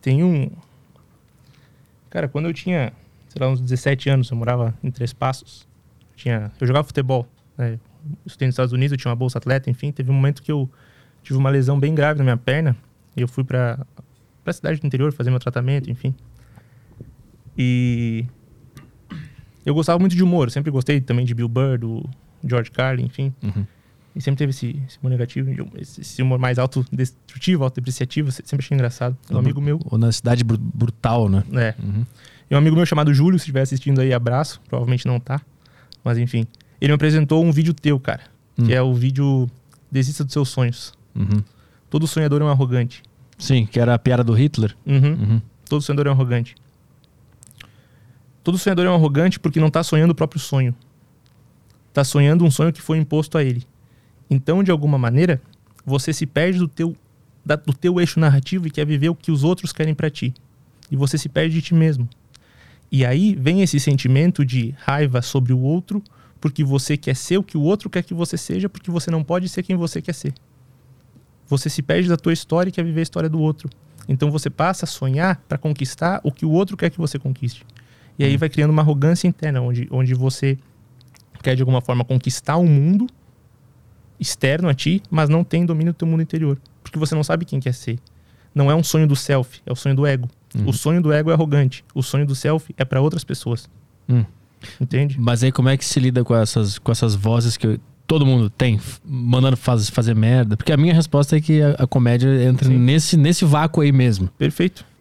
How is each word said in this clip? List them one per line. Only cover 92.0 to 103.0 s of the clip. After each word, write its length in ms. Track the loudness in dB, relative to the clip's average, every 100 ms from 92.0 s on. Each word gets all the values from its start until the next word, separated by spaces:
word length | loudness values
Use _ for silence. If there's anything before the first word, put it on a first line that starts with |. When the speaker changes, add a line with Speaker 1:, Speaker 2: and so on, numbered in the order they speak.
Speaker 1:
sonho 240 | -4 -2 -2
do 80 |
self 400 | -2 0 -2 -4 -6
é 80 |
pra 160 | -2 0
outras 220 | 0 -2
pessoas. 460 | -8 -8 -6 -6 -8 -20 _ _ 0
Speaker 2:
Hum. 160 | 0 0 -6 _ _ -20 -6
Speaker 1:
Entende? 400 | -2 0 0 0
Speaker 2:
Mas 240 | 0 2
aí 80 | 2
como 160 | 2 2
é 80 | 2
que 80 |
se 160 | 0 0
lida 240 | 2 2
com 100 | 2
essas, 440 | 2 2 0 -2 -2
com 120 | -4
essas 240 | 0 0
vozes 420 | 0 2 2 0 0
que 220 | -2 -2 -8 _ _
todo 180 | 2 4
mundo 240 | 4 2
tem, 260 | 0 0 0
f-, 220 | -4 -16
mandando 520 | -10 -6 0 2 2 2
faz-, 340 | 0 0 0
fazer 260 | 0 0 2
merda? 400 | 4 4 2 -2
Porque 160 | 0
a 40 | 2
minha 180 | 4
resposta 420 | 4 4 2 2 2
é 40 |
que 220 | 4 4
a, 100 | 4
a 140 | 2 0
comédia 560 | 2 2 4 4 4
entra 240 | 4 4 4
Speaker 1:
Sim. 120 | 4
Speaker 2:
nesse, 380 | 4 4